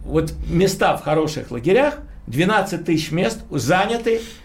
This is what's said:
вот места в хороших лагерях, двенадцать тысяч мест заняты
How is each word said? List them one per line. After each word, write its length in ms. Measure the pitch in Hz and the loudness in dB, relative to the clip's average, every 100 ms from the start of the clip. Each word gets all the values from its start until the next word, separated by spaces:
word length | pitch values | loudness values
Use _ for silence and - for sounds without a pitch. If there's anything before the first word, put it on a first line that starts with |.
вот 300 | - 156 160 - 151 | -2 -2 -2 -4 0
места 480 | 170 190 - 185 143 | 2 4 4 0 0
в 60 | |
хороших 480 | 147 156 151 131 - | 0 0 0 -4 -8
лагерях, 480 | 120 135 220 294 - - - - | -2 2 4 4 -2 -12 -16 -6
двенадцать 560 | 120 185 214 196 170 | 0 2 2 0 -2
тысяч 280 | 170 160 156 | 0 0 0
мест 280 | 160 - - - | -2 -2 -4 -6
заняты 680 | 147 120 180 208 233 233 226 - - | -2 2 2 2 0 0 -2 -4 -16